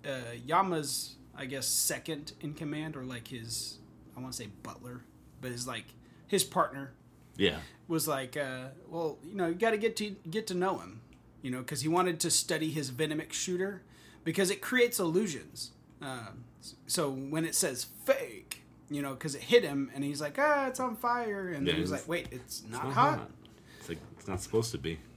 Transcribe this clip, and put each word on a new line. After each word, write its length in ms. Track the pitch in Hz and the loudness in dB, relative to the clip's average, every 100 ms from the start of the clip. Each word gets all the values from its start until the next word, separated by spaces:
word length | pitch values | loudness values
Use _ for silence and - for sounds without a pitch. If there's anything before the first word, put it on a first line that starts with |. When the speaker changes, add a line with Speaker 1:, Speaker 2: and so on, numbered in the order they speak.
Speaker 1:
uh, 280 | 143 131 120 120 | -6 -6 -8 -10
Yama's, 680 | 123 170 190 160 143 - - - - - | 4 4 6 2 0 -4 -6 -12 -18 -10
I 100 | 135 | -6
guess, 200 | 135 120 | -2 0
second 640 | - - 131 143 151 151 - | 2 2 0 -2 -6 -8 -8
in 120 | 151 | -8
command, 420 | 147 151 147 156 143 | -6 -4 -4 -4 -6
or, 80 | |
like, 240 | 127 123 113 | -8 -8 -8
his, 500 | 127 113 113 - - - - - 127 | -10 -6 -6 -6 -10 -18 -20 -18 -12
I 40 | |
wanna 120 | 127 | -10
say 160 | 123 107 95 | -8 -10 -12
butler, 380 | - 95 123 123 - - - - | -12 -12 -12 -14 -16 -20 -20 -10
but 120 | 127 | -8
his, 140 | 120 123 | -6 -6
like, 180 | 117 - - - - - | -6 -10 -20 -20 -20 0
his 160 | 196 | 2
partner 480 | - 180 156 139 139 - - - - - | 4 2 2 0 -10 -14 -20 -20 -16 4
Speaker 2:
Yeah. 240 | 95 80 - - - | 4 4 -8 -16 -2
Speaker 1:
was 180 | 160 156 | 0 2
like, 300 | 135 127 147 | 0 0 -2
uh, 320 | 139 127 131 135 - | -2 -4 -10 -14 -8
"Well, 300 | 165 160 135 | -2 -2 -4
you 100 | 156 | -8
know, 120 | 202 170 | 0 0
you 80 | |
gotta 240 | 175 226 214 | 4 4 4
get 180 | 220 220 | 2 2
to, 140 | 208 196 165 | -4 -4 -4
get 180 | 208 220 | -2 0
to 60 | |
know 240 | 180 190 160 | 2 2 2
him," 220 | 87 110 - - - - | -6 -14 -18 -20 -20 -10
you 80 | 131 | -4
know, 120 | 127 | -4
'cause 180 | 127 139 | -2 -2
he 80 | 151 | 4
wanted 320 | 175 180 165 | 4 4 2
to 100 | 165 | 2
study 400 | - - 160 160 | 2 2 0 2
his 200 | 151 131 | 0 -4
Venomix 420 | 123 156 156 156 | 0 0 0 -4
shooter 500 | - - 180 196 196 - - - - | -4 -2 0 -2 -4 -14 -20 -20 -6
because 260 | 165 160 190 | -2 2 2
it 100 | 196 | 2
creates 380 | - 247 240 - | 2 6 6 6
illusions. 720 | 175 175 214 127 76 - - - - - | 4 4 2 -2 -8 -10 -12 -12 -20 -12
Um, 420 | 139 127 107 113 120 - | -8 -8 -8 -12 -16 -16
s-, 140 | - - - | -18 -16 -2
so 220 | - 147 | 2 2
when 340 | 135 139 156 | 0 -2 0
it 100 | 165 | 2
says 300 | - 180 123 - - | 2 2 0 -8 -4
fake, 580 | - 277 143 101 - - - - - | 2 2 2 -10 -12 -14 -14 -20 -8
you 100 | 147 | -4
know, 140 | 143 131 | -4 -4
'cause 180 | 156 | -6
it 80 | 135 | -6
hit 180 | - 240 | 6 8
him, 260 | 165 139 135 | 8 0 -2
and 100 | 135 | -2
he's 160 | 143 156 | -2 -2
like, 180 | 151 196 | -2 2
"Ah, 280 | 302 285 262 | 4 4 2
it's 140 | 254 | 0
on 160 | 254 226 | -2 0
fire," 520 | 240 240 226 202 185 | 0 0 0 -2 -4
and 180 | 151 - | 0 2
Speaker 2:
Yeah, 60 | |
Speaker 1:
then 80 | 80 | 2
he's 100 | 90 | 2
Speaker 2:
it's, 80 | - | -2
Speaker 1:
like, 60 | - | -2
"Wait, 200 | 165 - | -4 -4
it's 300 | 127 - - | -10 -10 -10
Speaker 2:
it's 80 | 110 | -8
Speaker 1:
not 140 | 113 | -4
Speaker 2:
not 80 | 135 | 0
Speaker 1:
hot?" 260 | 165 269 311 | 4 4 4
Speaker 2:
hot. 100 | 55 - - - - - | -4 -14 -20 -20 -20 -16
It's 80 | - | -8
like, 100 | 82 - - | -8 -10 -12
it's 100 | - | -6
not 120 | 95 | -4
supposed 300 | - 110 113 | 2 0 2
to 60 | - | -2
be. 200 | 82 80 - | -4 -6 -10